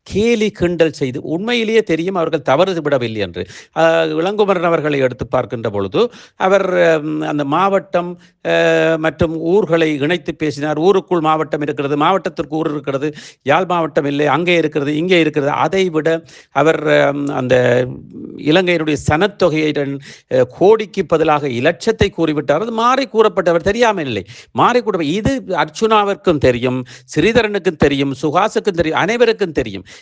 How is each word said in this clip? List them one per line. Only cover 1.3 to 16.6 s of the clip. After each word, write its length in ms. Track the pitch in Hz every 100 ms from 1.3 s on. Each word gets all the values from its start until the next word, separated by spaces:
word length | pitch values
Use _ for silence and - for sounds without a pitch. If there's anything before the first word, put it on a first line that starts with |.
| 165 220 240 214 220
தெரியும் 320 | 208 160 170
அவர்கள் 280 | 190 160 156
தவறு 320 | 139 139 190 170
விடவில்லை 400 | 147 139 120 110
என்று. 220 | 92 85 92 - - -
ஆ, 60 | 165 165
இளங்குமரன் 580 | 160 156 180 208 202 185
அவர்களை 360 | 175 160 147 139
எடுத்து 280 | 131 123 -
பார்க்கின்ற 440 | 131 110 120 113
பொழுது 300 | 101 98 147 240 - - _
அவர், 320 | 190 196 185 180
ஆம், 380 | 170 160 151 151
அந்த 240 | 156 147
மாவட்டம், 640 | 139 160 196 196 - 175 175 175 - _
ஆ, 100 | 170 165 165 165 160 160
மற்றும் 380 | 160 - 170 160
ஊர்களை 480 | 165 196 185 170 160
இணைத்து 400 | 147 147 180 151
பேசினார். 440 | 151 156 135 151 151
ஊருக்குள் 420 | 175 190 - 175
மாவட்டம் 400 | 156 156 156 147
இருக்கிறது, 360 | 147 147 139 147
மாவட்டத்திற்கு 600 | 156 190 185 156 143 156
ஊர் 140 | 160
இருக்கிறது, 380 | 147 131 135 151 147 - -
யாழ் 240 | 123 156 180
மாவட்டம் 380 | 175 156 156
இல்லை, 220 | 143 143 147
அங்கே 280 | 139 175 175
இருக்கிறது, 400 | 156 151 143 151
இங்கே 220 | 180 175
இருக்கிறது. 320 | 156 147 139
அதை 360 | 131 151 190 185
விட 200 | 156 156 165 - - _
அவர், 300 | 139